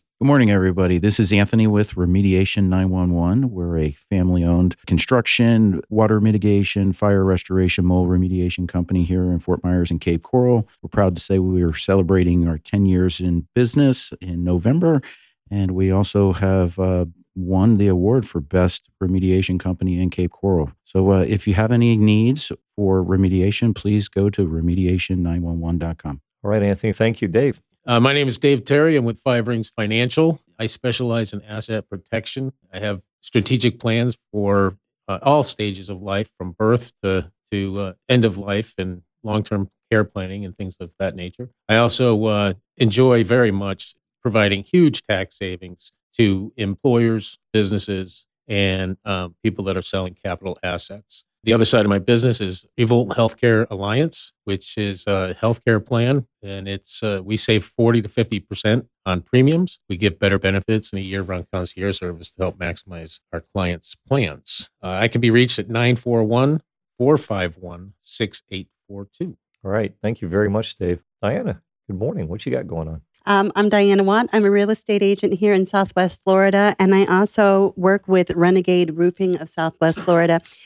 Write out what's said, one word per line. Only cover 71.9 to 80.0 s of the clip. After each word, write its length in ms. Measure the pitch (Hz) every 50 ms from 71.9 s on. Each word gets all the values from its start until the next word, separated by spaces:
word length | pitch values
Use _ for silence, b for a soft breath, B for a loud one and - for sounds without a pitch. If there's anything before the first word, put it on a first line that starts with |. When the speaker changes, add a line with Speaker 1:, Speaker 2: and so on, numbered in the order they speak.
| 98 87
Speaker 2:
morning. 280 | 110 - 233 165 90 78
What 180 | 90 107 -
you 60 | 139 131
got 140 | 127 -
going 220 | 85 85 82 80 80
on? 140 | 80 80 - _ _ _ -
Speaker 4:
Um, 260 | - 202 196 202 202 -
I'm 140 | 196 208 208
Diana 340 | 208 208 202 202 196 196 190
Watt. 240 | 190 202 226 247 226 -
I'm 100 | 220 208
a 60 | 196
real 180 | 202 202 202 208
estate 340 | 220 - - - 208 202 208
agent 320 | 196 202 - - 196 190
here 200 | 170 208 208 202
in 100 | 190 190
Southwest 580 | 180 - 196 196 - - 180 185 175 - - -
Florida, 540 | 190 190 190 196 196 190 196 202 208 - -
and 160 | 190 190 196
I 100 | 190 196
also 680 | - 185 185 208 202 - - 208 196 196 196 196 180 -
work 300 | - 180 190 196 202 -
with 240 | 190 190 185 180 - 165
Renegade 640 | 175 170 180 185 190 175 185 180 180 175 165 156
Roofing 440 | 165 175 180 175 - 190 185 180 156
of 80 | 160 -
Southwest 520 | - - 160 160 - - 160 165 160 -